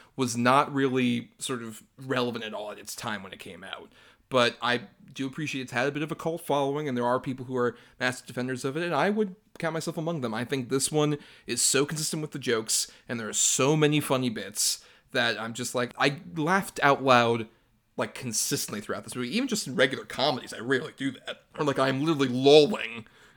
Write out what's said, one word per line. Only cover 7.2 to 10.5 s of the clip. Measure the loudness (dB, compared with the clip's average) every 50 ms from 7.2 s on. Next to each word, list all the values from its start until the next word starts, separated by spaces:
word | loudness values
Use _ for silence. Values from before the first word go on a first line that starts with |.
| -2 -4 -6 -8 -8 -6
who | -2 0
are | 0 0 -2 -4 -10 -20 _ -4
massive | -2 -2 -2 -4 -8 -10
defenders | -6 -4 -4 -4 -4 -4 -4
of | -4 -4 -4
it, | -2
and | -2 0
I | 2 2 2
would | 2 2 0 -2 -4 -10 _ _ -10 -6
count | -4 -4 -4
myself | -4 -4 -4 -4 -4
among | -2 -2 -2 -2
them. | -2 -2 -2
I | -4 -4
think | -2